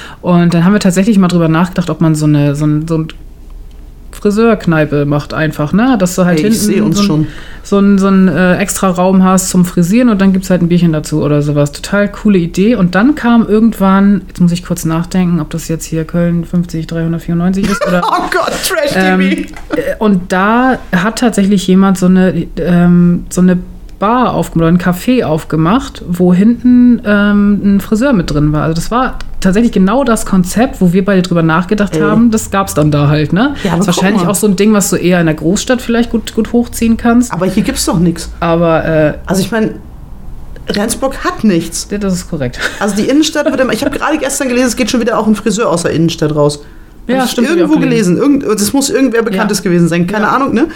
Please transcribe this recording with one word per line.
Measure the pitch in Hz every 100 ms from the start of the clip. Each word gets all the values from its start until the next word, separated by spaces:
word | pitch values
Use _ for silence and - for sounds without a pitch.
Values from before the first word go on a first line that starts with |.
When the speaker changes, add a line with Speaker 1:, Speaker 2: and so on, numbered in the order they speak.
| - -
Speaker 1:
Und | 185 175 175
dann | 170 175
haben |
wir | 208
tatsächlich | 196 180 196 196
mal | 175
drüber | 175 160
nachgedacht, | 160 180 - 170
ob | 160
man | 160
so | 151 151
eine, | 147 143
so | 143 151
ein, | 151 165
so | 160
ein | 160 - - - - - - - - - -
Friseurkneipe | - 208 208 233 214 - 156 151 147 143
macht | 147 -
einfach, | 120 156 147 147
ne? | 196 254 233
Dass | 180
du | -
halt | 180 160
Speaker 2:
Ey, | 208
ich | 220
Speaker 1:
hinten | 208
Speaker 2:
seh | 208
uns | 214 202
Speaker 1:
so |
ein, | 202
Speaker 2:
schon. | 156 151 - - -
Speaker 1:
so | - 202
ein, | 202 202
so | 196
ein, | 190 190
äh, | 160 185 175
extra | 196 - 190
Raum | 175 185 190
hast | 185 185 180
zum | 185
Frisieren | 180 180 170 233 247
und | 202
dann | 196
gibt's | 185 185
halt | 180
ein | 170
Bierchen | 175 170
dazu | 151 147 151
oder | 147 147
sowas. | 147 147 143
Total | - - 202 202
coole | - 214 190
Idee. | 170 180 208 226
Und | 175
dann | 185 254 294
kam | 233 233 202
irgendwann, | 214 226 - 190 190 202 196 -
jetzt | -
muss | 175
ich | 175
kurz | - 170
nachdenken, | 165 165 170 190 180 170
ob | 151
das | 160 -
jetzt | 160
hier | - 160
Köln | 156 175 170 170
fünfzig | 165 175 175 165 160
dreihundertvierundneunzig | 165 165 165 165 170 180 190 202
ist | 196 -
oder | 175
Speaker 2:
<laughs> | 349
Oh | 349 -
Gott, | 359 - - -
Trash-, | 349 294
Speaker 1:
ähm, | 185 185 185
Speaker 2:
T | 190 - -
V. | - - -
Speaker 1:
äh, | - -
und | 214 190 185
da | 185 202 233 262 226 -
hat | 180 208 220
tatsächlich | 240 202 196 202 -
jemand | 185 196 185
so | 180
eine, | 185 185 170 - -
ähm, | 170 175 175 175 175 175 -
so | -
eine | 180 180 - - - -
Bar | 202 247 214
aufgemacht, | 160 170 165
oder | 165
ein | 180
Café | 180 180 - 254
aufgemacht, | 139 170 - 160 160 254 - - 139
wo | 175 180
hinten, | 180 220 240 247 247 247 233 208
ähm, | 202 208 202 202 202 202 196
ein |
Friseur | - 214 285
mit | 214 -
drin | 147 151
war. | 151
Also | 147
das | 165 -
war | 233 285 - - -
tatsächlich | 190 196 240
genau | 202 185 254
das | 269 220 -
Konzept, | 190 180 208 269 -
wo | 180
wir | 190
beide | 196 190
drüber | 180 170
nachgedacht | 160 160 175 208 202
Speaker 2:
Ey. | 156
Speaker 1:
haben, | 156 214 233
das | 220 -
gab's | 196 196
dann | 147 151
da | 147 147
halt, | 151 147
ne? | 175 277 285
Speaker 2:
Ja, | 202
aber | 165
Speaker 1:
Ist | 202
Speaker 2:
guck | 175
Speaker 1:
wahrscheinlich | 185 240
Speaker 2:
mal. | 254
Speaker 1:
auch |
so | 190 214
ein | 185
Ding, | 214
was | 208 190
du | 175
eher | 175 180
in | 165
der | 151
Großstadt | 160 208 - 240
vielleicht | - 233 233
gut, | 226 -
gut | - 214
hochziehen | 240 233 - 226 220
kannst. | 233 240 240
Speaker 2:
Aber | 160 190
hier | 202
gibt's | - - -
doch | 185
nix. | 170 165 - -
Speaker 1:
Aber, | 170 165 165 160
äh, | 156 156 151 - -
Speaker 2:
Also | 190
ich | -
mein, | 226 214 - - - - - - - - - -
Rendsburg | 202 202 - 269 -
hat | 330 370
nichts. | 214 170 170 - -
Speaker 1:
Ja, | 202
das | 196
ist | 180 -
korrekt. | 156 123 - - -
Speaker 2:
Also | 202 202
die | 220
Innenstadt | 285 302 302 285
wird | 254
immer, | 247
ich | 233
hab | 277
gerade | - 254 311
gestern | 269 - 269
gelesen, | 240 254
es | 214
geht | 233
schon | 240
wieder | 220 -
auch | 208
ein | 214
Friseur | 226 196 208
aus | 170
der | 190
Innenstadt | 147 165 - 151
raus. | 151 147 147 - - - - -
Hab | 262
Speaker 1:
Ja, |
Speaker 2:
ich | 254
Speaker 1:
stimmt, | - 262
hab |
ich | 339
Speaker 2:
irgendwo | 302 302
Speaker 1:
auch |
gelesen. | 262 233 180 170
Speaker 2:
gelesen. | 277 277
Irgend-, | - 208
das | 208
muss | 277 269
irgendwer | 220 262 226
Bekanntes | 208 190 202 208
Speaker 1:
Ja. |
Speaker 2:
gewesen | 185 175 170
sein, | 170 175
keine | 214
Speaker 1:
Ja. | 202
Speaker 2:
Ahnung, | 240 277
ne? | 220 311